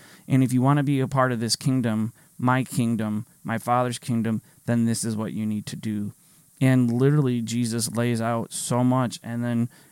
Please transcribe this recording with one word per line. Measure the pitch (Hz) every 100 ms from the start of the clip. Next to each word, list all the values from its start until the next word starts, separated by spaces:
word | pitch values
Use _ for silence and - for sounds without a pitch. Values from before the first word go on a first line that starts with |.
| - - -
And | 135
if | 127
you | 127
wanna | 131 147
be | 139 139
a | 127
part | 135 127
of | 117
this | 113 -
kingdom, | 135 131 117 110 110 - _ -
my | 123 127
kingdom, | 127 - 117 113 107 107 117 _
my | - 113
Father's | - 120 123 117
kingdom, | - 117 113 110 - _ -
then | 117
this | 113 113
is | 117 110
what | 107
you | 104 107
need | 107 -
to | -
do." | 110 107 104 - _ _ _ -
And | 131 127 120
literally, | 120 135 151 131 120
Jesus | 113 117 117 117 110
lays | 110 120 113
out | 113 117 -
so | - - 123
much. | 123 131 120 -
And | 110 120
then | 120 117 117 - -